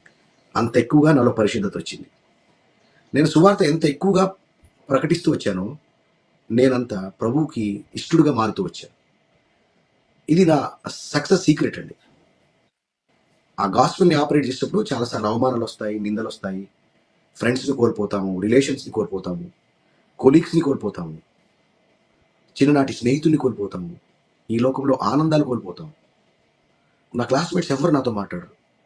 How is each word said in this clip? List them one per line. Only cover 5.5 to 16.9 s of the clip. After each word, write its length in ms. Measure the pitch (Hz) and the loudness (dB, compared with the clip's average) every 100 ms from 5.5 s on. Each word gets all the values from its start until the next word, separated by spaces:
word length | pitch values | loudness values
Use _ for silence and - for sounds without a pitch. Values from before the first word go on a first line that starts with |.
| 92 104 151 _ _ _ _ _ _ - | -4 -6 -10 _ _ _ _ _ _ -4
నేనంత 420 | 117 131 127 120 98 95 - | 2 4 2 -2 -6 -8 -6
ప్రభువుకి 640 | 113 143 151 120 104 101 - - | -2 0 -2 -4 -4 -6 -10 -14
ఇష్టడుగా 380 | - 160 147 | 0 4 4
మారుతూ 300 | 120 110 98 | 2 -2 -2
వచ్చాను. 320 | 87 - - _ _ _ _ _ _ _ _ _ _ _ _ _ - | -6 -8 -18 _ _ _ _ _ _ _ _ _ _ _ _ _ 0
ఇది 160 | 165 165 | 2 4
నా 260 | 147 - - - | 2 0 -10 -14
సక్సెస్ 560 | - - 147 - 185 | -14 -6 -4 0 2
సీక్రెట్ 360 | - 151 123 - | 2 0 0 -6
అండి. 160 | - - _ _ _ _ _ _ _ _ _ _ _ _ _ _ _ - | -14 -18 _ _ _ _ _ _ _ _ _ _ _ _ _ _ _ -4
ఆ 60 | 98 | 0
గాస్పెల్ని 500 | 104 151 - 175 147 | 2 2 4 4 4
ఆపరేట్ 300 | 147 151 123 | 2 2 0
చేసేటప్పుడు 400 | 135 - 190 208 | -4 -4 -2 -2
చాలాసార్లు 340 | 131 120 127 107 | -4 -4 -4 -2
అవమానాలు 360 | 113 127 117 | 0 0 -2
వస్తాయి, 360 | 107 - 107 107 | -6 -8 -8 -6
నిందలు 280 | 104 107 110 | -4 -6 -6
వస్తాయి, 420 | - 98 95 98 _ _ | -10 -10 -10 -12 _ _